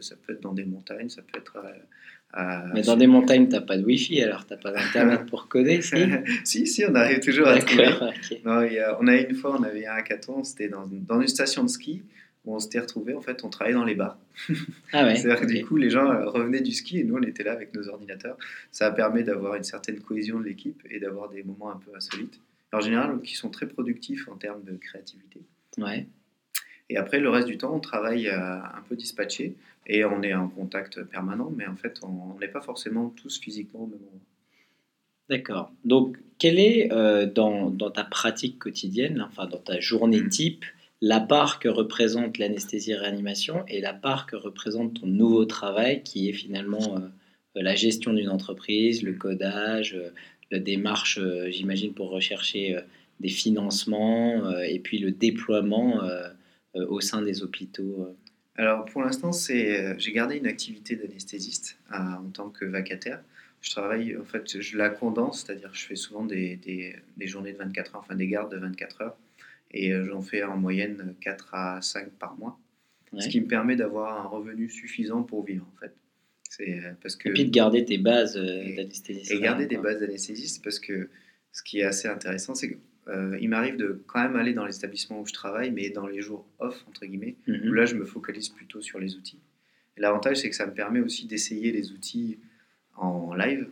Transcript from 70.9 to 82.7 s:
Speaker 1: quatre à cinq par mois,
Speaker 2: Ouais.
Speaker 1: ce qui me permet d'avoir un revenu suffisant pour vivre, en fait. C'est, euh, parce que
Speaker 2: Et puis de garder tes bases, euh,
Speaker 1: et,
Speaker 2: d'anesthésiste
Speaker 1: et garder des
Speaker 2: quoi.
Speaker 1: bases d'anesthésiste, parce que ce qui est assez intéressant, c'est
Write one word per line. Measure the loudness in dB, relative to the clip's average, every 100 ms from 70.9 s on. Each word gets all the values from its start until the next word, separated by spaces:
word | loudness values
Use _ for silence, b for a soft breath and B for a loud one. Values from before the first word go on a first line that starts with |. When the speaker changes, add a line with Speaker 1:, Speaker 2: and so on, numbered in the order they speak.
| -6 -10 -10
Speaker 1:
quatre | -10 -10 -10
à | -6 -6 -6
cinq | -6 -8 -12
par | -12 -14 -12
mois, | -12 -14 _ _ _ _ _
Speaker 2:
Ouais. | -8
Speaker 1:
ce | -2
qui | 0
me | 2
permet | 2 2 2
d'avoir | 0 -2 -6 -6
un | -8
revenu | -10 -8 -8 -8
suffisant | -8 -10 -6 -4 -4
pour | -4 -6
vivre, | -6 -6 -8 -14
en |
fait. | -18 -18 _ _ _ _ -20
C'est, | -10 -8 -8
euh, | -10 -12
parce | -12 -6
que | -2
Speaker 2:
Et |
puis | 2 4
de |
garder | 6 6 6
tes | 2 2
bases, | 4 4 4 0
euh, | -4 -4
Speaker 1:
et, | -6 -8
Speaker 2:
d'anesthésiste | -10 -12 -12 -10 -4
Speaker 1:
et | 0
garder | 0 0 -2
des | -2
Speaker 2:
quoi. |
Speaker 1:
bases | -2 -2
d'anesthésiste, | -4 -6 -10 -10 -10 -10
parce | -8 -8
que | -6 -8 -8 b b b b
ce | -18
qui | -10 -2
est |
assez | -2 -2 -4
intéressant, | -6 -6 -6 -6
c'est | -8 -8